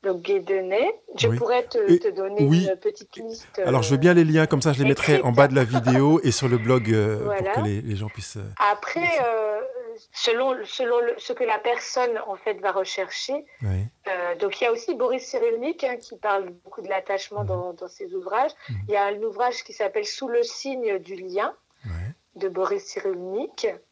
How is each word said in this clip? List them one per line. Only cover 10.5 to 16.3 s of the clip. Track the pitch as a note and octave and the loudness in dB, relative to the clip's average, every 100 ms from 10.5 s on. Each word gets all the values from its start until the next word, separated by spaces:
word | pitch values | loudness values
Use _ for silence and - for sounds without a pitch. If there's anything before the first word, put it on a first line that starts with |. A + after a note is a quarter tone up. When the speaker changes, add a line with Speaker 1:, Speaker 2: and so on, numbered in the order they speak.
| B3+ | 0
Speaker 1:
selon | G#3 - B3 A#3+ | -6 -4 2 2
le, | A#3+ A#3 | 2 -2
ce | - | -6
que | A#3+ | -4
la | A#3+ G#3+ | 0 0
personne, | A#3 A#3+ - - B3 A3+ A3 | 0 -2 -2 -2 0 -2 -6
en | F#3+ | -6
fait, | - G3 | -6 -2
va | G3 | -2
rechercher. | F#3+ F#3+ - F#3 - - C#4+ D4+ _ | -2 -4 -4 -6 -6 -6 -6 -6 _
Speaker 2:
Oui. | G#2 F#2 G#2+ _ - | -2 -2 -2 _ -6
Speaker 1:
Euh, | F#3 F3 E3+ | -4 -4 -2
donc, | G3+ - | -2 0
il | |
y | B3 | 0
a | |
aussi | A#3 A#3 C4+ | 0 -2 -2
Boris | A#3+ B3+ B3 | 0 0 -2
Cyrulnik, | B3+ A#3 A3+ C4 E4+ | 0 0 0 -4 -4
hein, | C4+ B3 | -4 -4
qui | - G#3+ | -12 -8
parle | G#3 | -2